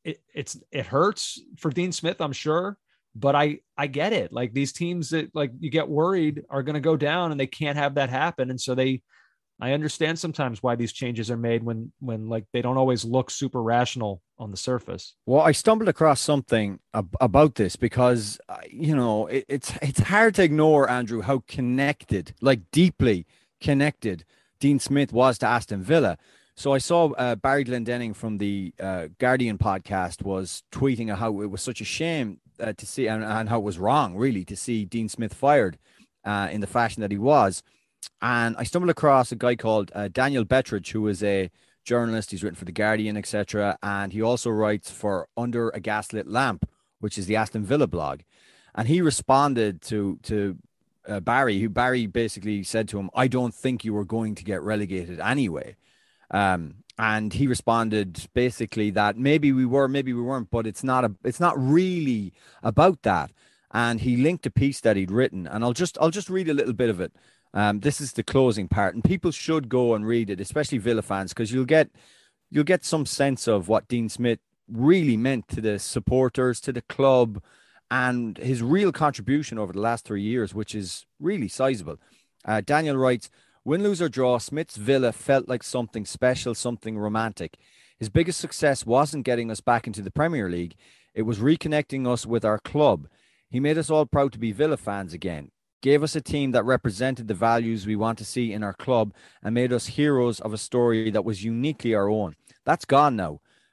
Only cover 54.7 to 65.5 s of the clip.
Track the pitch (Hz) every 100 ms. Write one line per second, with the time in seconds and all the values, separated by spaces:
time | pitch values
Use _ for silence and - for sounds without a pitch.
54.7 | 107 98 92 85 82 98 139 107 73 -
55.7 | - _ _ _ _ - 101 98 90 76
56.7 | 95 - - 110 107 107 117 139 117 -
57.7 | 117 113 107 95 82 - 123 123 - 113
58.7 | 110 104 98 104 110 139 156 147 131 127
59.7 | 139 135 139 131 120 120 135 110 117 110
60.7 | - 131 127 117 92 - - 175 139 131
61.7 | 160 185 180 143 113 95 - _ _ 110
62.7 | 113 180 160 107 87 69 - _ _ _
63.7 | 113 117 113 127 120 147 180 131 - 139
64.7 | 131 113 98 92 110 135 92 80